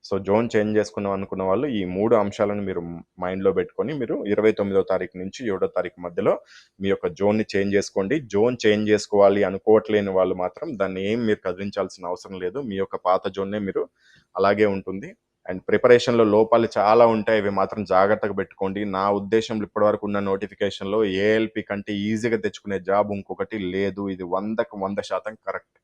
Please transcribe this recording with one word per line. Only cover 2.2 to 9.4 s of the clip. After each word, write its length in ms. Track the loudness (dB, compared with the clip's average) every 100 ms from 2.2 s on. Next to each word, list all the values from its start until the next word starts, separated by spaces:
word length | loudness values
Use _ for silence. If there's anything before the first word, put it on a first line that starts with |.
| 2 -2 -2 -2
మీరు 200 | -4 -6 -8 -12 -16 -8
మైండ్‌లో 300 | -6 0 0
పెట్టుకొని 400 | 0 -4 -4 -6
మీరు 200 | -4 -6 -6 -2
ఇరవై 260 | 2 2
తొమ్మిదో 300 | 2 0 0
తారీఖు 340 | 0 -2 -4 -8
నుంచి 220 | -12 -8 -6
ఏడో 200 | -2 -2
తారీఖు 320 | -2 -6 -8
మధ్యలో 320 | -10 -2 0 0 _ -20 _ _
మీ 100 | -2
యొక్క 200 | -2 -2
జోన్‌ని 320 | 0 2 2
చేంజ్ 300 | 0 -2 2 0
చేసుకోండి. 400 | 0 -4 -2 -4 -2
జోన్ 300 | 0 0 2
చేంజ్ 340 | 2 2 2
చేసుకోవాలి 520 | 0 2 4 6 6